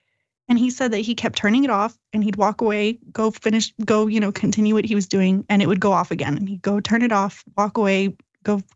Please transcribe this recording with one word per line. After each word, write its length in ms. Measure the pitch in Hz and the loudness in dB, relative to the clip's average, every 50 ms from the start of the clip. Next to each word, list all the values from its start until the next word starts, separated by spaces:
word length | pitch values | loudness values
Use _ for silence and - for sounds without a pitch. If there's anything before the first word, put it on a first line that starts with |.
| _ _ _ _ _ _ _ _ _ - | _ _ _ _ _ _ _ _ _ 0
And 100 | 240 233 | 0 2
he 120 | 247 254 | 2 0
said 220 | 240 - 269 247 226 | -2 -2 -4 -2 -2
that 60 | 202 | -2
he 140 | 220 220 233 | -4 -4 -4
kept 220 | - - 226 - | -4 -4 -4 -4
turning 280 | - - 202 214 262 277 | 0 0 2 2 4 2
it 60 | 269 | 2
off 280 | 220 196 208 226 - _ _ _ - | 2 0 0 -2 -4 _ _ _ -4
and 100 | 214 208 | -2 -2
he'd 120 | 214 196 | -2 0
walk 240 | 202 202 202 208 - 240 | 0 0 0 0 0 -2
away, 360 | 220 208 208 208 214 233 - - - - | 0 0 0 0 -2 -2 -4 -10 -12 -6
go 180 | - 220 220 | -2 -2 -2
finish, 420 | 214 - - 220 214 226 214 - - - 226 | -2 -2 -2 0 0 0 0 -2 -6 -6 -2
go, 220 | 196 214 214 214 | 0 2 2 2
you 120 | 214 208 226 | 2 0 0
know, 140 | 208 196 202 | 0 -2 -2
continue 420 | - - - 208 - 208 214 220 | -2 -2 -2 0 2 2 2 2
what 120 | 214 208 | 2 0
he 80 | 214 208 | 0 0
was 120 | 202 190 | -2 -2
doing, 380 | - - 196 190 185 190 196 - - | 0 0 2 2 2 2 2 0 0
and 100 | 214 196 | 2 2
it 60 | 202 | 2
would 140 | 240 214 185 | 2 2 2
go 120 | 190 208 190 | 2 2 2
off 180 | 170 180 - | 2 0 -2
again. 260 | - 170 - - 143 - | -4 -6 -4 -4 -4 -4
And 100 | 202 190 | -4 -6
he'd 140 | 202 180 - | -8 -6 -4
go 180 | 202 202 202 | -4 -2 -2
turn 220 | 196 - 208 233 240 | -2 0 0 0 0
it 100 | 240 220 | 2 0
off, 320 | 202 196 202 - - - - - | 0 0 -2 -4 -10 -18 -10 -4
walk 200 | - 202 208 - | -2 -2 -2 0
away, 400 | 233 214 196 196 190 196 196 185 - _ _ _ _ - | 0 0 2 2 0 0 -2 -4 -8 _ _ _ _ -4
go 160 | - 208 196 190 _ _ | -2 -2 -2 -4 _ _